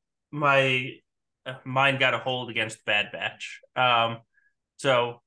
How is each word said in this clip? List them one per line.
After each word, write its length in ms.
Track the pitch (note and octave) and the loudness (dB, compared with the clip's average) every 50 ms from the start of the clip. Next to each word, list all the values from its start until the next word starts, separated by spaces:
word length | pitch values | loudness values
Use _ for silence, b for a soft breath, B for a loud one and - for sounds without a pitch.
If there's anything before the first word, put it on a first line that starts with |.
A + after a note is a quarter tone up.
| _ _ _ _ _ _ | _ _ _ _ _ _
my, 600 | - D3 D3+ C#3+ C#3 C#3 C3+ C3 C3 B2+ B2+ A#2+ - - _ _ _ _ _ _ _ _ _ | -6 -2 2 4 4 4 4 4 0 0 -2 -6 -12 -16 _ _ _ _ _ _ _ _ _
uh, 100 | C3 B2+ - - | -14 -14 -12 -12
mine 340 | C3 B2+ C3 C#3 C#3 C3+ B2+ | -4 0 2 2 2 2 2
got 140 | C3+ B2+ A#2+ | 2 2 0
a 60 | A2+ | 0
hold 300 | - C3 B2+ B2+ B2 A#2 | -2 -4 -6 -6 -6 -6
against 360 | A2 A2+ A2 A2 - - _ | -4 -4 -4 -4 -6 -8 _
Bad 220 | A2+ G#2+ G#2 G2+ - | -2 -2 -2 -2 -4
Batch. 480 | - E2+ F#2+ G#2 - - - - - - - _ _ | -8 -8 -8 -8 -8 -10 -14 -14 -14 -18 -20 _ _
Um, 440 | B2+ B2+ B2 A#2+ A#2 A#2 A#2 A#2 A#2 - _ _ _ _ _ _ _ _ _ _ - | 0 2 4 4 2 2 0 -2 -8 -14 _ _ _ _ _ _ _ _ _ _ -4
so, 440 | - C#3 B2+ A#2+ A#2+ A#2+ A#2+ - _ | 0 2 4 4 2 0 -4 -10 _